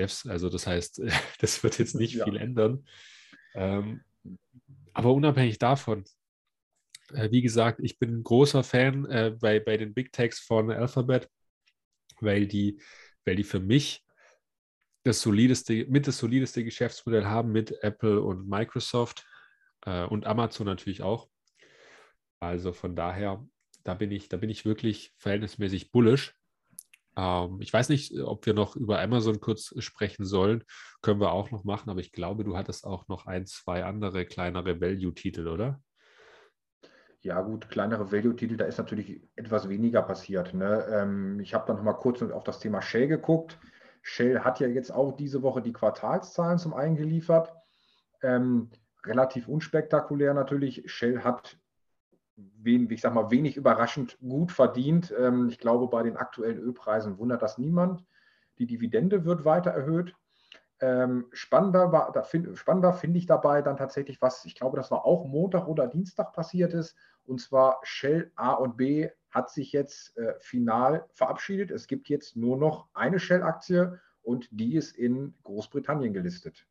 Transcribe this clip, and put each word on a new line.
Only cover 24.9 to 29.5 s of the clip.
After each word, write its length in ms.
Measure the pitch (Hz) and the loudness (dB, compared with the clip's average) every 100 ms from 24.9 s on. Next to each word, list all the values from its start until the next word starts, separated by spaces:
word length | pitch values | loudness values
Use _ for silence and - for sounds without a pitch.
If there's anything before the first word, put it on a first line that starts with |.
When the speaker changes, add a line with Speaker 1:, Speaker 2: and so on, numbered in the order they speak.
| 101 - _ | -4 -8 _
Speaker 1:
verhältnismäßig 720 | 101 101 107 - 98 95 - | -4 -2 -4 -4 -4 -4 0
bullish. 440 | 123 113 139 - _ _ _ _ - - _ _ - | 6 6 6 2 _ _ _ _ -20 -20 _ _ -4
Ähm, 400 | 92 90 90 98 | -2 0 -2 -6
ich 120 | 104 | 0
weiß 160 | 113 127 | 2 2
nicht, 300 | 143 - - | 0 -2 -6
ob 260 | 127 110 113 | -6 -4 0
wir 80 | |
noch 220 | 104 98 - | 2 0 -2
über 240 | 107 101 | -2 0
Amazon 400 | 98 123 110 107 | 2 2 2 0
kurz 340 | - | -2